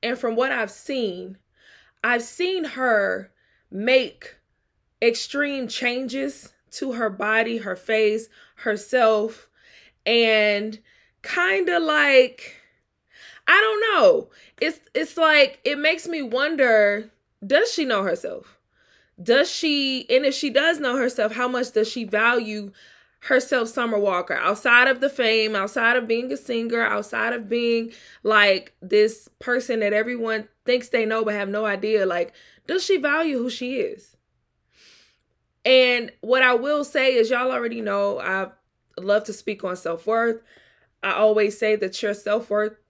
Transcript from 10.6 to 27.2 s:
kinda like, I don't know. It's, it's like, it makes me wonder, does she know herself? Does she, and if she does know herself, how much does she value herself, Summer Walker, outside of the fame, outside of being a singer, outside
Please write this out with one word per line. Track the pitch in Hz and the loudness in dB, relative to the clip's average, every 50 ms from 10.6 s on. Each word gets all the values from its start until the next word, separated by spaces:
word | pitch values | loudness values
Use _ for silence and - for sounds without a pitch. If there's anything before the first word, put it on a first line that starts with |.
| 214 214 214 214 _ _ _ _ _ _ _ _ - | -2 -6 -10 -14 _ _ _ _ _ _ _ _ -12
kinda | - - 359 349 370 381 392 370 330 349 339 | -8 -4 -2 0 0 0 0 0 0 0 0
like, | 330 311 302 302 294 285 277 262 262 247 - - - - - - _ _ _ _ _ _ _ _ _ _ _ - - - - - _ - | 0 0 2 2 2 6 6 6 6 6 0 -12 -20 -20 -20 -20 _ _ _ _ _ _ _ _ _ _ _ -20 -20 -20 -20 -10 _ 4
I | 339 392 | 4 4
don't | 427 440 427 415 440 453 415 | 4 2 0 0 0 2 2
know. | 349 254 190 - - - _ _ _ - _ _ - | 6 6 6 6 4 0 _ _ _ -20 _ _ -4
It's, | - 311 320 - _ _ _ | -4 -4 -4 -6 _ _ _
it's | - 311 285 - | -6 -6 -4 -2
like, | - 320 311 302 294 277 269 269 - _ | 0 2 4 6 6 4 4 0 -4 _
it | 262 294 285 | -4 -4 0
makes | 294 311 349 330 - - | 0 0 0 0 -4 -8
me | 339 311 | -6 -6
wonder, | 277 233 220 254 277 302 330 285 269 240 226 214 208 202 202 208 220 - _ _ _ _ _ _ - | -6 -4 -2 -2 -2 -2 2 2 4 4 6 6 6 4 2 0 -6 -12 _ _ _ _ _ _ -6
does | 196 262 302 427 480 | 0 2 2 2 2
she | - - 311 | -2 -4 -2
know | 262 233 202 196 | 0 0 0 0
herself? | 190 175 170 - - - - - _ _ _ _ _ _ _ _ _ _ _ _ _ _ _ | -2 -4 -4 -6 -10 -10 -10 -16 _ _ _ _ _ _ _ _ _ _ _ _ _ _ _
Does | 180 190 233 269 294 349 | 0 2 4 4 4 2
she, | - - - 320 294 285 277 269 262 254 - - | -2 -4 -2 -2 0 0 0 -2 -4 -4 -2 2
and | 226 262 285 | 2 4 4
if | 269 269 | 2 0
she | - - 285 | 0 -4 0
does | 233 269 294 330 339 302 | 0 2 2 2 0 0
know | 302 262 240 277 | 0 -2 -2 0
herself, | 247 254 247 - 214 220 220 | -2 -2 -2 -2 -2 -2 -2
how | 233 247 247 | -2 -4 -2
much | 254 247 254 247 - | -2 -4 -4 -2 0
does | 220 214 220 | -2 -2 -2
she | - 254 226 | -4 -8 -8
value | 196 196 208 220 233 240 214 226 214 214 208 208 196 - _ - - - _ _ _ _ _ - | -4 -2 0 2 2 2 0 -2 -4 -8 -10 -10 -12 -16 _ -20 -20 -20 _ _ _ _ _ -4
herself, | - 277 254 254 - 294 254 226 226 | 2 2 2 2 2 0 0 0 -2
Summer | - - 240 233 220 208 | -2 -4 -4 -2 0 0
Walker, | 202 202 185 180 175 - 170 | 0 0 0 -2 -2 -4 -4
outside | - - 175 202 208 - 247 240 240 247 262 | -2 0 -2 -2 0 2 4 4 6 6 4
of | 262 247 | 2 0
the | 262 285 | -2 -4
fame, | 277 - 247 220 220 226 220 220 220 | -2 0 0 2 2 2 0 0 -2
outside | 202 190 208 202 262 233 226 247 | -2 -4 -4 -4 0 0 2 2
of | 254 240 220 | 0 0 0
being | 226 233 240 254 | -2 -2 -2 -4
a | 277 269 | -6 -8
singer, | - - 240 233 226 226 226 233 | -6 -6 -4 -4 -2 -2 -2 0
outside | 233 214 214 208 214 - - 226 | 0 0 -2 -4 -6 -6 -4 -4